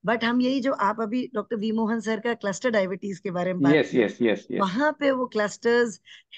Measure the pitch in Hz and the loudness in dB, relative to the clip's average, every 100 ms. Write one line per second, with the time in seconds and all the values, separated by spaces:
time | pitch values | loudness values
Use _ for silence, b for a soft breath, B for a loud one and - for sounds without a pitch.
0 | 180 226 226 247 254 269 247 - - 320 | 0 0 2 2 2 2 0 0 0 0
1 | 220 247 247 220 208 226 220 220 220 226 | -2 -2 -4 -6 -4 -4 -2 0 0 0
2 | 202 220 240 233 202 185 254 220 190 190 | -2 -2 -2 -4 -4 -2 0 0 0 -4
3 | 202 185 202 180 175 185 139 151 - 131 | -8 -8 -6 -4 -2 2 4 4 4 2
4 | 104 - 117 95 - - 196 190 302 294 | 0 2 0 0 -4 -2 -2 0 0 0
5 | 285 262 247 214 208 - 233 240 240 190 | 0 0 -2 -2 -4 -2 0 2 0 -2
6 | B B B | B B B